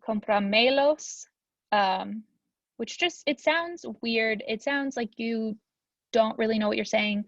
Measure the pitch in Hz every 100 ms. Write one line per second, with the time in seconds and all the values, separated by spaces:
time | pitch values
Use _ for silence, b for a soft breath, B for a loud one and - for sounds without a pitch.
0 | - 220 - 208 202 214 240 269 285 302
1 | - - - _ _ _ _ 208 196 190
2 | 196 214 214 _ _ _ _ _ 233 -
3 | 349 - - 294 - 320 339 349 - 214
4 | 233 226 220 214 - 220 - 277 277 269
5 | 233 _ 226 233 220 214 _ _ _ _
6 | _ 233 220 220 220 220 214 220 208 214
7 | 208 208